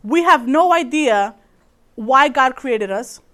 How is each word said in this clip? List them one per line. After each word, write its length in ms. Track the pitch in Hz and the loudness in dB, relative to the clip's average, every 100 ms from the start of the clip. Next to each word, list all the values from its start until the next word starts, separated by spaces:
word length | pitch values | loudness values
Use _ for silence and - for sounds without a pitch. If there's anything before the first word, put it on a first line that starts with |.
We 220 | 208 330 | -2 0
have 220 | 339 311 240 | 2 2 2
no 280 | 294 349 | 2 2
idea 600 | 339 254 302 285 208 202 - _ _ _ _ _ | 2 0 -2 0 0 -2 -8 _ _ _ _ _
why 340 | - 220 269 294 | -12 0 2 2
God 280 | 262 262 254 | 2 -2 -2
created 340 | 269 220 202 | -6 -4 -4
us. 300 | 196 254 - _ | -6 -8 -18 _